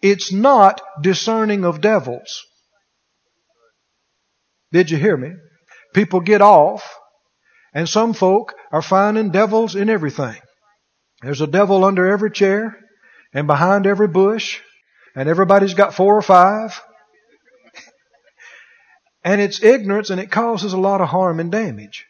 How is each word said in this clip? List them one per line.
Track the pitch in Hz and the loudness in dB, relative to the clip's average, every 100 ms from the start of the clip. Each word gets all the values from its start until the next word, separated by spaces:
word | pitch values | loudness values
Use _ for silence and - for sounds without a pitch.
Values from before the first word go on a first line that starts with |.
it's | 196 202 - | 2 0 -2
not | 190 254 262 196 185 - - | 0 4 6 6 4 -14 -6
discerning | 160 180 - 226 214 202 | -2 -2 -2 -2 -2 -2
of | 180 156 | -2 -2
devils. | 202 214 127 123 - - - _ _ _ _ _ _ _ _ _ _ _ _ _ _ _ _ _ _ _ _ _ _ | 0 -2 -4 -12 -14 -18 -20 _ _ _ _ _ _ _ _ _ _ _ _ _ _ _ _ _ _ _ _ _ _
Did | 165 170 | 0 0
you | 160 | 0
hear | 190 156 | 0 -2
me? | 131 185 _ _ _ - _ | -6 -16 _ _ _ -20 _
People | - 208 185 | -2 0 -2
get | 175 208 | 0 4
off, | 202 185 151 214 - - _ _ _ _ _ _ _ | 8 6 4 -2 -16 -20 _ _ _ _ _ _ _
and | 143 165 | -8 -4
some | 208 233 | -2 -2
folk | 220 185 196 - - - | 0 2 2 -2 -20 -6
are | 151 | -6
finding | 160 190 202 214 214 | 0 0 0 -2 -2
devils | 180 214 220 226 | 0 0 0 -2
in | 180 202 | -4 -2
everything. | 220 151 131 131 - _ _ _ _ _ _ _ _ | -2 -4 -6 -8 -10 _ _ _ _ _ _ _ _
There's | 127 139 | -12 -6
a | 151 | -2
devil | 175 202 196 | 0 2 2
under | 190 190 185 | 2 2 0
every | 202 214 | 0 -4
chair | 214 196 196 220 - _ _ _ _ _ | 0 0 0 -6 -12 _ _ _ _ _
and | 135 147 | -8 -2
behind | 143 175 202 | 0 2 2
every | 190 196 208 | 0 0 0
bush, | 170 196 220 - - - _ _ _ _ 135 | 2 0 0 -8 -12 -18 _ _ _ _ -8
and | 139 | -4
everybody's | 165 185 196 196 | 0 2 2 2
got | 185 202 | 0 0
four | - 190 214 | 2 2 2
or | |
five. | - 185 185 214 220 - - _ _ _ _ _ _ _ _ - - _ _ _ _ _ - - _ _ _ _ _ _ | 4 6 6 0 -8 -14 -20 _ _ _ _ _ _ _ _ -20 -20 _ _ _ _ _ -20 -20 _ _ _ _ _ _
And | 170 202 | -4 -2
it's | 202 202 | -2 2
ignorance, | 220 262 196 202 202 | 2 4 0 -4 -4
and | 185 | -8
it | 190 | -6
causes | - 233 220 202 | -4 -4 -4 -6
a | 185 | -2
lot | 190 196 | -2 -2
of | 165 | -2
harm | 170 185 165 | -2 -2 -4
and | 170 | -6
damage. | 202 214 107 104 - - | -6 -6 -10 -16 -20 -20